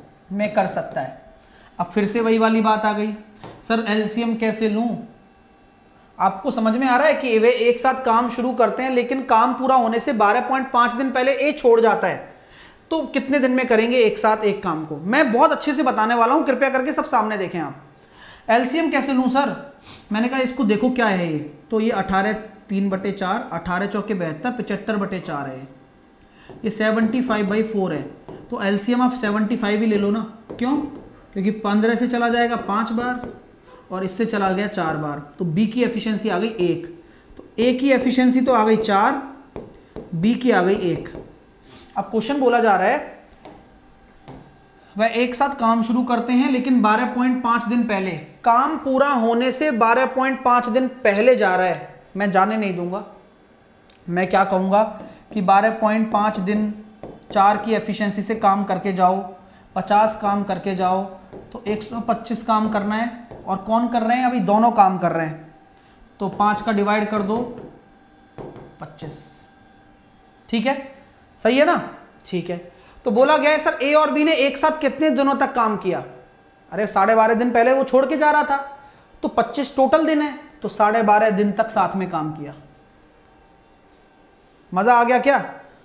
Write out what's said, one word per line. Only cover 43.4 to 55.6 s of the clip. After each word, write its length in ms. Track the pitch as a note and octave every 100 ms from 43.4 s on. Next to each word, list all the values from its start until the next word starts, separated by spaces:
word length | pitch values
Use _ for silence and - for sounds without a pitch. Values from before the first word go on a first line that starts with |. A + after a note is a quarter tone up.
| - - - - - - - - - - - - _ _ - G3
वह 100 | A3+
एक 280 | A3+ B3
साथ 200 | B3 C#4+
काम 280 | C#4 A3+ A#3
शुरू 200 | A3 B3
करते 280 | B3 A#3 A#3+
हैं 180 | B3 C#4+
लेकिन 300 | B3+ C4+ B3
बारह 240 | G#3 A3 A#3
पॉइंट 360 | B3 B3+ B3
पाँच 200 | A#3 A#3
दिन 180 | G#3 A#3+
पहले, 280 | G#3+ G3 F#3+ D#3 - -
काम 320 | B3 A#3 C#4+ D#4
पूरा 320 | C4+ C4 C#4+
होने 420 | C4 A3+ A#3 B3+
से 180 | B3+ D4+
बारह 360 | A3+ A#3 A#3+ B3+
पॉइंट 360 | B3+ C4 C4
पाँच 240 | B3 B3 A#3
दिन 200 | A#3+ B3+
पहले 460 | - A3 G3 B3 A3+
जा 180 | G3 F#3
रहा 100 | F#3
है, 380 | D3+ - - - F#3+
मैं 140 | G3+
जाने 260 | F#3 G3+ A3
नहीं 200 | G3+ F3
दूंगा। 280 | F3 G3 A3 - _ _ _ _ _ _ _ _ -
मैं 200 | F3+ F#3+
क्या 140 | G3
कहूँगा 380 | - F#3 F#3+ G3+ A3 - - - -
कि 60 | G#3+
बारह 280 | F#3 G3